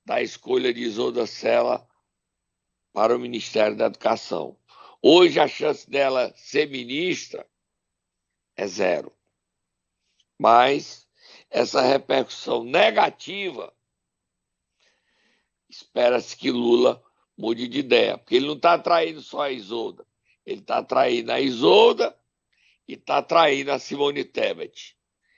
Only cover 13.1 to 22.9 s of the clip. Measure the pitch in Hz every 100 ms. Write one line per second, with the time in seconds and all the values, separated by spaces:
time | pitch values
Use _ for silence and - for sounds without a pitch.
13.1 | - - 196 196 120 90 _ _ _ _
14.1 | _ _ _ _ _ _ _ _ _ _
15.1 | _ _ _ _ _ _ - - 117 123
16.1 | 123 120 - 135 123 117 120 123 117 _
17.1 | _ _ - 110 117 123 127 135 120 110
18.1 | - - 123 143 151 170 170 175 170 165
19.1 | 156 123 - 143 123 95 117 104 - -
20.1 | _ _ _ - - - 120 - 127 127
21.1 | 120 117 123 135 117 156 196 156 120 -
22.1 | - _ _ _ _ _ _ -